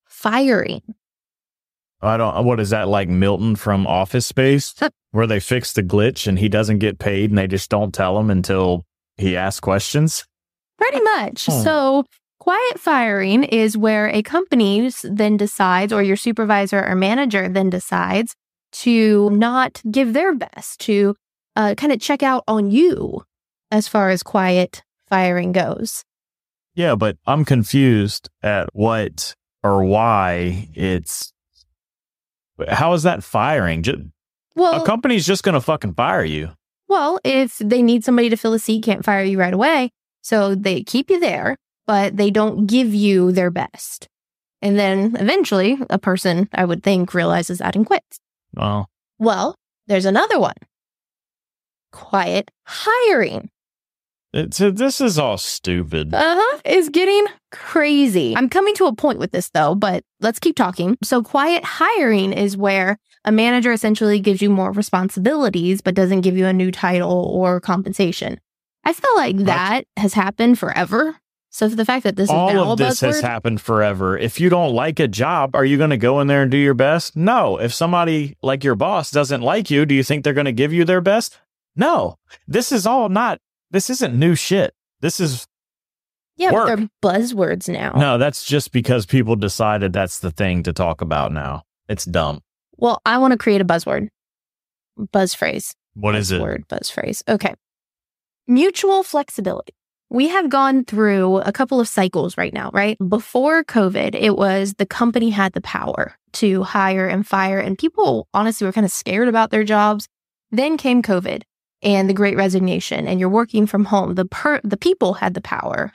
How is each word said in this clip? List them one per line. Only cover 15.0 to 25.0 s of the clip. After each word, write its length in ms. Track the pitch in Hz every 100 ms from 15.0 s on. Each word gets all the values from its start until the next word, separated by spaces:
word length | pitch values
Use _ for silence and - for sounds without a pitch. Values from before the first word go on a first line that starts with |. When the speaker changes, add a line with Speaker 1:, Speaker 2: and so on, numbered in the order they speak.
| -
Speaker 1:
then 280 | 208 214 208
decides, 540 | 208 - 190 180 202
or 120 | 214
your 140 | 196 202
supervisor 680 | 240 226 214 202 196 196 -
or 100 | 185
manager 540 | 190 247 269 202 185
then 220 | 190 190
decides 640 | 180 - 180 180 190 233 - _ _ _
to 560 | - 240 226 220 208 208
not 500 | 208 233 254 262 - 220
give 220 | 262 247
their 220 | 254 381 269
best, 460 | - - - -
to, 340 | - 202 202 202 _ _ _ 214
uh, 180 | 208 208
kind 180 | 294
of 60 | 240
check 200 | - 277
out 220 | 269 254 -
on 220 | 220 202
you 540 | 226 349 - - - - _ _ _ -
as 160 | 214 -
far 220 | 214 190
as 120 | 185
quiet 600 | - 208 185 180 180 - _ _